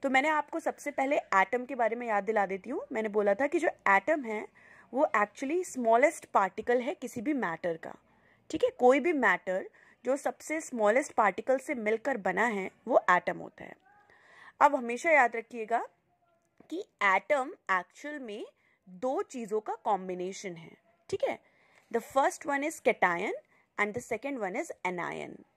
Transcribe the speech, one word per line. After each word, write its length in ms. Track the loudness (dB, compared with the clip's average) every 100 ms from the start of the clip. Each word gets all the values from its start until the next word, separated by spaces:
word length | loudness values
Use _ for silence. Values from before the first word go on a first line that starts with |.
तो 80 | 4
मैंने 180 | 2 4
आपको 320 | 0 -2 -4
सबसे 300 | -4 -6 -8
पहले 260 | -4 0 0
एटम 480 | 2 4 4 0
के 100 | -4
बारे 220 | -2 -2 -2
में 100 | 0
याद 180 | -2
दिला 220 | 2 0 0
देती 240 | -2 -6
हूँ। 160 | -8 -6
मैंने 160 | -4 -2
बोला 260 | 0 2
था 120 | 2 0
कि 120 | 0
जो 100 | -2 -2 4
एटम 360 | 4 4 -2
है, 240 | -2 -8 -8 _ -20 -20 -8
वो 120 | 0 2 2
actually 480 | 0 -2 -4 -4
स्मॉलेस्ट 600 | -4 -4 4 6 6 2
पार्टिकल 560 | 0 2 2 -2 0 0
है 140 | 0
किसी 260 | -6 -8 -8
भी 120 | -4
मैटर 440 | -2 -2 -4 -4 -6
का, 180 | -8 -16 _ _ _ _ _
ठीक 140 | -2
है? 60 | -2
कोई 300 | 4 6 6
भी 120 | 4
मैटर 580 | 2 4 2 0 -4 -6 _ _ _
जो 120 | -4 -2
सबसे 440 | -2 -8 -8 -8
स्मॉलेस्ट 520 | -6 0 4 4 2
पार्टिकल 460 | 2 2 2 0 0
से 160 | 0
मिलकर 420 | -4 -2 -2 -2 -2
बना 300 | -2 2 2
है, 240 | 0 -6 _ 0
वो 120 | 2 4
एटम 280 | 2 2 -6
होता 260 | -10 -16
है। 100 | -20 -20 _ _ _ _ _ -20 -20 _
अब 140 | 4
हमेशा 360 | 4 -4 -2 4
याद 260 | 6 6 2
रखिएगा 500 | -10 -12 -2 -2 -2 _ _ _ _ _ _ _ -12
कि 140 | -12 -12 _
एटम 520 | 2 2 2 -2 0 -8 _
एक्चुअल 480 | -2 -2 -14 -12 -12
में 280 | -10 -12 -14 _ _ _ _
दो 340 | -8 -4 -4
चीज़ों 380 | -4 -8 -4 -4
का 140 | -4
कॉम्बिनेशन 800 | -6 -2 -2 -2 -6 -6 -8 -12
है, 200 | -12 -16 -20 _ _ _
ठीक 160 | -4
है? 140 | -4 -6 _ _ _ _ _
The 100 | -6
first 420 | -2 0 0 0 -6
one 160 | -4 -4
is 100 | -2
cation 520 | 0 2 2 0 -4 -8 _ _ _ -4
and 180 | -4 -4
the 140 | -6
second 280 | -6 -6 -6
one 140 | -6
is 160 | -6 -8 -8 -6
anion 580 | -6 -8 -8 -12 -14 -20